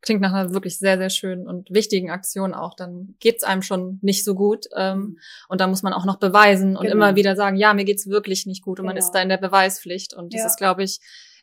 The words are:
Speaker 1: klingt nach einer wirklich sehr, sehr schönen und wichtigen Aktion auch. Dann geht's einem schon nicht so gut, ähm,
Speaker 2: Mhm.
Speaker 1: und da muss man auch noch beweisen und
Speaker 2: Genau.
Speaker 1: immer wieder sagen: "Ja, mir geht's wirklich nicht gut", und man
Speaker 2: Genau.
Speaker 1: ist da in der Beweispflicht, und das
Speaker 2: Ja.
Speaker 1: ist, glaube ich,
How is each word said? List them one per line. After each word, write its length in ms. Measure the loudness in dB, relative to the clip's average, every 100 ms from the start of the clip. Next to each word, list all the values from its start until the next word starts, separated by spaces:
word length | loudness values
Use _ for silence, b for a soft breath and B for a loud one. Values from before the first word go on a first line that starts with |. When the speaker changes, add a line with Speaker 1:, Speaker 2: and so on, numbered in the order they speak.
Speaker 1:
klingt 200 | -2 0
nach 120 | 0
einer 180 | 0 -2
wirklich 260 | -4 -6 -2
sehr, 180 | 0 0
sehr 140 | 0
schönen 360 | -4 -6 -8 -8
und 220 | -12 -2
wichtigen 400 | 0 2 0 -2
Aktion 460 | -8 -8 -6 -6 -6
auch. 200 | -10 -12
Dann 400 | -14 -14 -16 -2
geht's 240 | 0 2
einem 180 | 0 -2
schon 380 | -2 -4 -4 -2
nicht 240 | 0 0 0
so 80 |
gut, 320 | 0 0 0 -4 -4
ähm, 220 | -2 -2
Speaker 2:
Mhm. 200 | -6 -10 B B B
Speaker 1:
und 120 | -2
da 60 | 0
muss 160 | 0
man 100 | -2
auch 120 | -2 -2
noch 120 | 0
beweisen 580 | 4 6 8 6 2 0
und 60 |
Speaker 2:
Genau. 140 | 0 4
Speaker 1:
immer 200 | 4 6
wieder 200 | 4 2
sagen: 220 | 0 4
"Ja, 180 | 4 4
mir 100 | 0
geht's 220 | -2 -2
wirklich 400 | -2 -2 -4 -6
nicht 160 | -10
gut", 160 | -8 -8
und 80 | -6
man 80 | -4
Speaker 2:
Genau. 100 | -2
Speaker 1:
ist 60 |
da 100 | 0
in 80 | 0
der 80 | 0
Beweispflicht, 800 | 2 4 4 0 -8 -10 -10 -14
und 180 | -10
das 80 | -6
Speaker 2:
Ja. 60 | -4
Speaker 1:
ist, 100 | 0
glaube 260 | 0 0
ich, 160 | -2 -6 B B B B